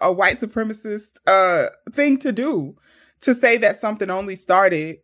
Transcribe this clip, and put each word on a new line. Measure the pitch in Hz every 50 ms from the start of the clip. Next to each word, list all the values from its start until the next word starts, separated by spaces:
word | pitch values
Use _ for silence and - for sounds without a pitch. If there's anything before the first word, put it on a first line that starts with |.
a | - 185
white | 180 185 190 190 - -
supremacist, | 233 214 - 226 220 214 214 - - 214 208 214 - - - - _
uh, | 190 190 190 185 180 175 156 131 - - _ _ -
thing | - 285 285 294 269
to | 269 - 269
do. | 202 220 262 320 269 175 139 135 - _ _ _ _ _ _ _ _ _
To | - 277 240
say | 247 269 233 233
that | 226 226 208 208
something | - - 214 214 214 202 190
only | 185 190 202 196 185
started | 180 - - 180 190 196 185 175 151 156 160 160 -